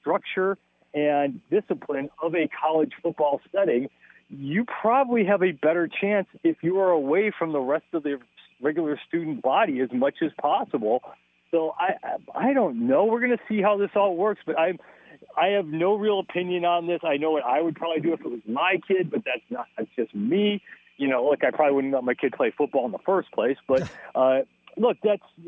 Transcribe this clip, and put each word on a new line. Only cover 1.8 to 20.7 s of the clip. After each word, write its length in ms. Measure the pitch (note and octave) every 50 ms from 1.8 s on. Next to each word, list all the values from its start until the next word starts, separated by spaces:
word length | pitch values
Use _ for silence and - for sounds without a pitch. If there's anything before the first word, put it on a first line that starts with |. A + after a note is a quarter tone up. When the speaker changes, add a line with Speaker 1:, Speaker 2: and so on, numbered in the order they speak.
| - - D3 C#3 C#3 C#3+ - - D#3
Speaker 1:
of 120 | E3+ D#3+
a 140 | F3+ D#3 - - - -
college 300 | D3+ D#3+ D#3+ D#3 - - - -
football 380 | E3+ D#3+ - D#3 D3 C#3+ - - _ -
setting, 360 | G3 G3 E3+ B2+ A#2+ C3+ C#3 - _ _ - _ - _ _
you 340 | - C#3 C#3 C#3 D3+ G3 A#3+
probably 600 | - - - - G#3+ A#3 C4 C#4 A#3+ A#3+ A#3 G#3
have 180 | F3 G3+ G3 F3+
a 100 | F#3+ E3+
better 360 | C#3 - D3+ E3 F3 E3+ D#3
chance 400 | - - - G3+ G#3 G3+ F#3 - - - -
if 120 | E3 D#3 - -
you 160 | E3 F#3 F#3+
are 100 | F#3+ F#3
away 420 | F3 D#3+ C#3 C3+ D3+ F#3 G#3+ G#3+ -
from 160 | - E3+ D#3+ D#3
the 80 | C#3+
rest 240 | C3 B2+ C#3+ D#3+ - _ -
of 100 | E3 C#3+
the 160 | D3 C#3+ C3+ A#2+ _ _ - - _ _ _
regular 380 | B2 C#3+ D#3 D#3+ E3 D3+ D3 B2+ - -
student 340 | - E3+ E3+ D#3 D3+ A#2 -
body 380 | C3+ C3+ F#3 A3+ G3 C#3 B2+
as 100 | C3 A#2+ A#2+
much 240 | B2+ B2 C#3+ - - B2+
as 80 | G#2+ - -
possible. 640 | - D3 E3 G#3+ A#3+ - - C#3 A2+ G#2+ A2+ B2+ - - - - _ _ _ _ _ _
So 240 | - E3 D#3+ D#3 - -
I, 160 | F3 F#3 - - - - - - - - -
I, 140 | - D#3+ B3
I 40 | C#4
don't 340 | C4+ A3+ C#3 B2 A2+ A#2
know. 180 | A#2+ C3 D3 G3
We're 140 | A3+ A3 A#3+
gonna 160 | A#3+ B3 B3 - - -
see 120 | A3 G#3+ F#3
how 140 | G#3 G#3 G3+
this 120 | G3+ G3 -
all 220 | G#3 G3 G3+ F3+
works, 240 | E3+ F#3+ G#3+ G3+ - -
but 120 | - - D#3+
I'm, 200 | D#3+ F3 F#3 - - - - - - - - - - - -
I 120 | - D#3+ F#3+
have 180 | G3+ G3+ F#3+
no 280 | D3+ D3+ D#3+ E3+ F#3 G#3
real 240 | G#3 G#3 G#3+ G#3 G3
opinion 440 | F#3+ - - F3 F3+ F3+ F3+ F3+ F3
on 220 | F3 F3 F3 E3+
this. 140 | E3+ F3 E3 -
I 140 | E3 C#3+
know 140 | C#3+ D3 D#3+ D#3
what 120 | D3+ C3
I 160 | A#2+ B2+ D3
would 140 | E3+ E3+ D3+
probably 240 | - - E3+ E3 D#3
do 120 | D3+ E3+ E3
if 80 | -
it 100 | - -
was 100 | A#2+ A#2 -
my 340 | G#2+ A2+ C3+ D#3+ F#3 F#3+ F3 -
kid, 240 | - G3 F#3+ F3+ D#3
but 120 | - A#2 A2
that's 180 | C3+ B2+ B2 - _
not, 160 | A#2+ B2 A#2+ - _
that's 140 | - A2 - _
just 180 | - A#2 - -
me. 480 | G#2 G2+ A#2 D#3 G3 G#3 G#3 G#3 G3+ - -